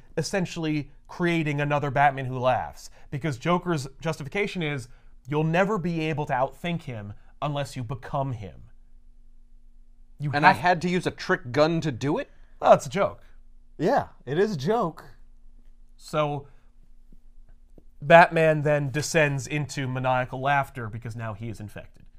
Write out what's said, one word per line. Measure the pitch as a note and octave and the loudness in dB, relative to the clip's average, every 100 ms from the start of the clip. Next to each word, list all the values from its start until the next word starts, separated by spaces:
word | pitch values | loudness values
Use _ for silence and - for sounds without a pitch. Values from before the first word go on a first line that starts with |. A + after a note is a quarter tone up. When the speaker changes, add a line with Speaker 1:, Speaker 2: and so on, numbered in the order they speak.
| - - | -8 -6
Speaker 1:
essentially | D3+ G3+ E3+ E3+ D#3 D3+ C#3 - - | -2 -2 -2 -4 -4 -4 -6 -14 -12
creating | - F3 E3+ D3+ C#3+ | -2 0 2 0 0
another | D3 D3 C#3+ | 0 0 0
Batman | C3+ C#3+ C3+ B2+ | 4 4 2 -4
Who | B2+ | 0
Laughs. | B2+ A2+ D2+ - - - - | 2 2 -2 -10 -18 -20 -10
Because | C#3+ D#3+ B2 | -4 -4 -2
Joker's | E3 F3 F3 D#3 B2+ - | 0 0 0 -2 -4 -8
justification | E3 D#3 C3 G3+ G#3 F#3 | -6 -6 -6 -4 -4 -2
is, | D3+ C#3+ A#2 - - - - | -4 -4 -8 -18 -20 -18 -4
you'll | D3 | 0
never | D#3+ E3 G3 G#3+ | 2 2 2 0
be | E3+ E3 D#3 | -2 -2 -2
able | D3 C#3+ | -2 -2
to | |
outthink | B2+ C3+ - F3 E3+ | 0 -2 -4 -6 -6
him | - A2+ G#2 - - - | -6 -10 -12 -14 -18 -8
unless | D3 C#3+ C#3 C3+ | -6 -4 -6 -8
you | |
become | A2 A#2+ - C#3+ C3+ | -8 -10 -6 -4 -4
him. | A#2 F#2+ B1 - - - - - - - - - - - - - - - - | -6 -10 -16 -20 -20 -20 -20 -20 -20 -20 -20 -20 -20 -20 -20 -20 -20 -20 -8
You | C#3+ | -4
Speaker 2:
And | C#3+ E3+ | 4 6
I | |
Speaker 1:
have | A#2 | 6
Speaker 2:
had | F3 F3 | 4 2
to | F3+ | 2
use | F3+ - | 0 -2
a | |
trick | - - F3+ A#2+ | -4 -2 -2 0
gun | B2+ D#3 E3 | 2 4 2
to | D#3 | -2
do | A2 C3+ A3 | -2 -2 -2
it? | C#4+ - - - | -6 -14 -20 2
Speaker 1:
Well, | - | 6
it's | G3 C3 | 6 4
a | |
joke. | F#3+ D#3 - - - - - - - | -2 -2 -4 -18 -20 -20 -20 -16 -2
Speaker 3:
Yeah, | E3+ C4+ - - - | 0 0 -2 -10 -4
it | D3+ | 0
is | G#3+ | 0
a | E3 | 0
joke. | C#3+ A#3 F3 - - - - - - - - - - - | 0 0 -2 -6 -16 -20 -20 -20 -20 -20 -20 -20 -20 -20
Speaker 1:
So | - D#3 D3+ C#3+ C#3+ - - - - - - - - - - - - - - - | -4 0 0 -2 -10 -20 -20 -20 -20 -20 -20 -20 -20 -20 -20 -20 -20 -20 -20 -4
Batman | C#3+ E3 E3+ E3 D#3+ D#3 | 8 10 10 6 4 4
then | D3 D3 C#3 | 2 0 0
descends | C#3+ C#3 E3 D3 C#3 A2+ | -4 0 2 2 0 -4
into | D3 D3 D3 B2+ | -4 -4 -4 -4
maniacal | B2+ C3 B2+ B2+ B2+ | -2 0 0 -2 -4
laughter | C3+ C#3+ C3+ B2+ A2+ | 0 0 -2 -6 -10
because | A2 A#2 A2+ | -10 -10 -8
now | A2+ | -8
he | G2+ A2+ | -8 -10
is | G#2 | -10
infected. | G#2 - - - - | -12 -14 -18 -20 -20